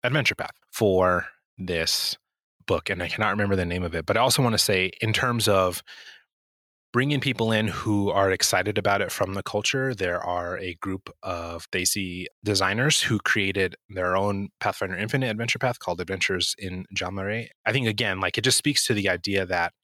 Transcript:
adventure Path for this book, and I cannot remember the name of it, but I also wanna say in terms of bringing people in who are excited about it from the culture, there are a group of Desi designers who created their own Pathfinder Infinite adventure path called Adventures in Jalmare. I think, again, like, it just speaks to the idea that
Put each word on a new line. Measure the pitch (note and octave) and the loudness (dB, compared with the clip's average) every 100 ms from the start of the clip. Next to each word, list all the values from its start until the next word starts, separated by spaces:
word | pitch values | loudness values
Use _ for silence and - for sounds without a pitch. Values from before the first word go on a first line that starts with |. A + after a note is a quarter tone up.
adventure | B2 D3 B2 - | 0 0 0 -2
Path | - - _ | -8 -10 _
for | - G#2+ F#2 F2+ F2+ - _ _ - | 0 4 6 4 2 -2 _ _ -12
this | F2+ E2+ D#2+ - - - _ _ _ _ - | -4 -2 0 -2 -4 -8 _ _ _ _ -2
book, | E2+ - | -2 -2
and | F#2 | -4
I | E2+ | -4
cannot | - G#2+ | -2 0
remember | G2+ G2+ G2 | 2 2 2
the | F2 | 0
name | F2+ | -2
of | F#2 | -4
it, | F#2+ - | -4 0
but | G#2+ | 2
I | |
also | B2+ - | 4 4
wanna | B2 G#2+ | 4 2
say | - F#2 F#2 - | 2 2 0 0
in | A2 | 0
terms | G#2+ B2+ A#2+ G#2+ | 2 0 2 4
of | G2 F#2 F2+ - - - - _ _ _ _ _ _ _ | 4 4 0 -12 -20 -20 -20 _ _ _ _ _ _ _
bringing | A#2+ C#3 C#3+ | 0 2 2
people | C#3 B2 A2+ | 0 0 2
in | A2 A2 | 2 2
who | E2 - G#2 G2+ | -2 0 0 2
are | G2 G2 | 2 2
excited | F#2+ - F#2+ F#2 G#2 | 2 2 2 2 0
about | G2+ G2+ | 2 2
it | F#2+ | 0
from | - F#2+ | -2 -4
the | G2 | -4
culture, | - G#2 G#2 C3+ C3 A2 | -4 -2 0 -2 -2 -2
there | F2+ F2 | -2 -2
are | - F2+ F2 F#2 | -2 -4 -4 -6
a | F#2 | -8
group | E2 F#2+ F#2+ - - | -8 -6 -6 -8 -14
of | F#2+ F2 E2+ E2+ - | -8 -6 -6 -10 -6
Desi | F#2 F#2 G#2 F#2 F2+ F#2 _ | -2 0 -2 -4 -6 -10 _
designers | G#2 G2 F#2+ G#2 C#3+ - | -2 2 2 2 2 2
who | - G#2+ | 2 0
created | - A2 G2 F#2+ F#2 - _ | 2 0 0 0 -2 -2 _
their | F#2+ F2+ F#2 | -4 0 2
own | G2+ G2+ G2 _ | 0 -2 -6 _
Pathfinder | G#2 - G2 F#2 | -4 -2 -4 -4
Infinite | G#2+ C#3+ B2+ | -2 -2 -2
adventure | A2 A#2 - | -4 -4 0
path | C3 - | -2 -2
called | - F2 | -6 -6
Adventures | F2+ F#2+ - F#2 F2 - | -4 -2 -2 0 -2 -4
in | G2 F2+ F2+ | -6 -8 -8
Jalmare. | G2 F#2 G2 F#2+ A2 A#2 _ - | -6 -6 -4 -4 -4 -8 _ -2
I | |
think, | B2 A#2 | 0 2
again, | G#2+ A2+ F#2+ | 2 0 0
like, | F#2+ - | 0 2
it | |
just | A#2+ - | 2 2
speaks | D3+ C#3 - | 2 0 2
to | |
the | G#2+ G2 | 2 2
idea | F2+ G2+ G2 | 0 0 -2
that | F2+ F2+ E2+ _ | 0 0 -2 _